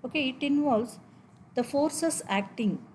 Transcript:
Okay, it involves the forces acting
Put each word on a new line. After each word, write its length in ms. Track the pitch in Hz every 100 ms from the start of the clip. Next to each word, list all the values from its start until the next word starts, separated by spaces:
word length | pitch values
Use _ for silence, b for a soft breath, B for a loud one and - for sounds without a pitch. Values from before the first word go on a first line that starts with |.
Okay, 280 | 247 311 262
it 120 | 262
involves 560 | 285 285 294 220 233 - - B B B -
the 100 | -
forces 580 | 240 277 311 - 330 311 -
acting 500 | 196 196 - 220 - -